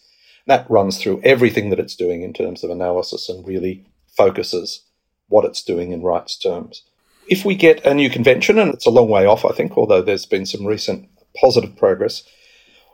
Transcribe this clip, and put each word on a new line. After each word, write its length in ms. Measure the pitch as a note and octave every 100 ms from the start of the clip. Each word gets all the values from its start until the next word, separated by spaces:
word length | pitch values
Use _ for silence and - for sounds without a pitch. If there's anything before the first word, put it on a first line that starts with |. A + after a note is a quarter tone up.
| _ _ _ _ -
That 240 | B2+ -
runs 280 | A2 G2 F#2+
through 220 | G#2 F#2
everything 460 | B2 C3 A#2 A2+ G#2
that 100 | F2
it's 160 | - -
doing 260 | F2 F2
in 100 | F2+
terms 300 | - F#2 F2+
of 80 | E2+
analysis 580 | F2 F2+ F2+ F#2 - -
and 180 | F#2 F#2
really 380 | F#2 F#2 F#2+ _ _ _ -
focuses 680 | G2 F#2+ F2 F2+ - - _ _ _ _ _
what 160 | G#2
it's 180 | E2+ -
doing 300 | - F2 F2
in 100 | F2
rights 360 | F2 E2+ - -
terms. 460 | F#2 E2+ - - _ _ _ _ -
If 160 | F#3+
we 120 | G3+ F#3+
get 280 | E3 D#3
a 80 | C#3
new 160 | C#3+ C3+
convention, 500 | C3 A#2 B2+ - G#3+
and 140 | F#3
it's 140 | - A#2
a 40 |
long 180 | A#2 A2+
way 180 | G#2 G2
off, 180 | G#2+
I 60 | -
think, 260 | - - -
although 240 | A2 F#2+
there's 220 | F#2 G2
been 220 | - G2 G2
some 180 | G#2
recent 440 | G2+ G#2+ - F#2+ - _ _ -
positive 380 | C3 A#2+ G2 -
progress, 460 | G#2 F#2 G#2 - - _ _ _ _ _ _